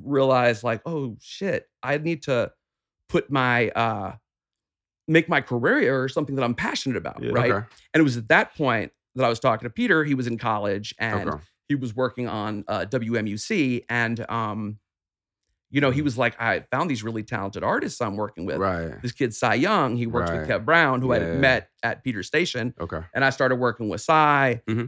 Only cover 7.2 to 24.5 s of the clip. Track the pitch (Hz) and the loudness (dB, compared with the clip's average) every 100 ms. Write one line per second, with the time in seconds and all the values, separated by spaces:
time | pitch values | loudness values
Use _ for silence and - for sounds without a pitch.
7.2 | 117 117 120 101 113 - _ 156 151 120 | -2 0 2 0 -2 -16 _ 4 4 4
8.2 | 110 165 214 - 139 113 87 _ _ 123 | 4 4 4 -2 0 0 -2 _ _ 0
9.2 | 123 113 131 110 120 156 240 160 151 135 | 0 2 0 0 -4 -4 2 2 2 0
10.2 | 120 113 120 107 104 101 104 - 113 104 | -2 -4 -2 -2 -2 -4 -6 -6 -4 -2
11.2 | 80 76 80 _ - 143 123 107 127 - | -4 -8 -12 _ -4 -4 -2 -2 -2 -2
12.2 | 120 107 104 104 - 101 95 123 113 117 | -6 -4 -4 -6 -4 -4 -2 -2 -2 -2
13.2 | 107 104 - 214 135 120 - 120 117 117 | -2 -6 -4 0 0 0 -2 -2 -2 -4
14.2 | - 117 110 104 104 107 _ _ _ _ | -4 -4 -4 -4 -6 -8 _ _ _ _
15.2 | _ _ _ _ _ 143 139 131 151 117 | _ _ _ _ _ 0 2 2 -2 0
16.2 | 120 - 117 92 - 131 175 120 113 113 | 0 0 -2 -2 -2 -4 -2 -2 -4 -6
17.2 | 107 107 98 104 101 233 277 - 110 101 | -6 -6 -6 -4 -2 -2 -2 -4 -4 -2
18.2 | 104 - 92 73 95 87 82 - 123 - | -6 -6 -6 -2 0 -2 -4 -6 -8 -2
19.2 | 123 110 120 110 180 208 131 120 117 117 | -2 0 0 2 2 2 2 0 -2 -2
20.2 | 85 82 78 104 110 165 147 127 127 120 | -2 -2 -2 -2 2 4 4 2 2 2
21.2 | 82 85 135 120 - _ 113 - 131 107 | 2 2 4 2 -2 _ -4 -4 -4 -6
22.2 | 90 156 180 123 123 - 85 82 85 123 | -2 -2 -2 -2 -6 -6 -6 -6 -6 2
23.2 | 135 131 131 123 123 110 107 95 - 156 | 2 4 2 2 0 0 -4 -4 2 4
24.2 | 147 143 135 | 6 6 4